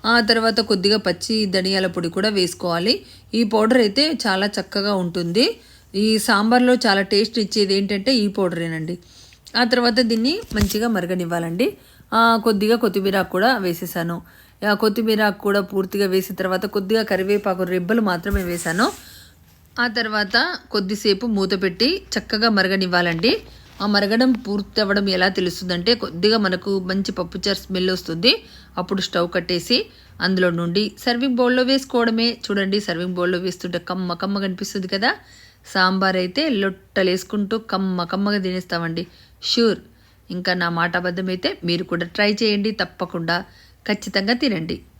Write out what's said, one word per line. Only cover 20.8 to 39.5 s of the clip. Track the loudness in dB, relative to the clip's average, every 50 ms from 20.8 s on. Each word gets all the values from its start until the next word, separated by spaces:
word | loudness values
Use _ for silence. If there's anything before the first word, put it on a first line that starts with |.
| -2 -2 -4 0 2 2 2 2 0
మూత | -2 0 0 0 0 0 0
పెట్టి | 0 -2 0 0 0 0 0 -2 -6 -6 -6 -6
చక్కగా | -4 -4 -2 0 2 2
మరగనివ్వాలండి. | 4 2 2 2 2 0 0 2 2 2 2 2 0 2 2 2 2 0 -4 -14 -20 -20 -20 -20 -10 -4
ఆ | -2
మరగడం | 0 2 2 2 2 2 2 4 4
పూర్తి | 2 0 -2 -4 -4 -4 -4 -4 -2 -2
అవ్వడం | 0 2 0 0 0 0
ఎలా | 0 2 0
తెలుస్తుందంటే | 0 0 0 -2 -2 -4 -6 -6 -4 -4 -2 0 0 0
కొద్దిగా | 0 -2 -8 -4 0 2 2 4
మనకు | 4 2 0 -2 -2 -2 -2 -2 -2
మంచి | -2 -2 -2 -2 -2 -2
పప్పుచారు | -4 -6 -6 -6 -6 -6 -4 -4 -4
స్మెల్ | -4 -6 -6 -2 -2 0 0
వస్తుంది. | -2 -2 -4 -6 -6 0 2 2 2 2 -4 -16 -20 -20 -20 -12 -8
అప్పుడు | -8 -6 -4 -4 -4
స్టవ్ | -4 -2 -2 -2 -2 0 -2
కట్టేసి | -6 -4 -2 -4 -4 -2 -2 -2 -2 -2 -6 -14 -20 -20 -20 -8 -4
అందులో | -2 0 2 2 2 2
నుండి | 0 0 -4 -2 0 -2 -2 -2 -6 -6
సర్వింగ్ | -2 -2 0 0 0 0 2
బౌల్‌లో | 2 2 2 2 2 2
వేసుకోవడమే. | 2 2 0 0 0 0 0 2 2 0 0 0 0
చూడండి, | -2 -4 -6 -4 -2 -2 0 0 0 -2
సర్వింగ్ | -2 -2 -4 -4 -4 -4 -2
బౌల్‌లో | -2 0 0 0
వేస్తుంటే | 0 -2 -4 -6 -6 -8 -6 -6 -6
కమ్మ | -6 -6 -6 -4 -4 -4 -4
కమ్మ | -4 -4 -2 -2 -2
కనిపిస్తుంది | -2 -4 -4 -6 -8 -6 -6 -6 -6
కదా. | -4 -4 0 0 -2 -2 -2 -10 -20 -20 -20 -20 -20 _ _ _ -4 0
సాంబార్ | 2 2 2 2 2 2 2 2
అయితే | 2 -2 -2 -2 -2 0 0
లొట్టలేసుకుంటూ | 0 0 0 -2 -4 -6 -18 _ _ 0 2 2 0 -2 -4 -4 -4 -4 -2 -2 -4
కమ్మ | -6 -4 -4 -4 -2 -2 -2 -2 -2 -2
కమ్మగా | -4 -2 -2 0 0 0
తినేస్తామండి. | 0 -2 -2 -4 -4 -6 -4 -4 -4 -4 -4 -4 -6 -8 -8 -14 -20 -20 _ -20 _ -4
ష్యూర్, | -2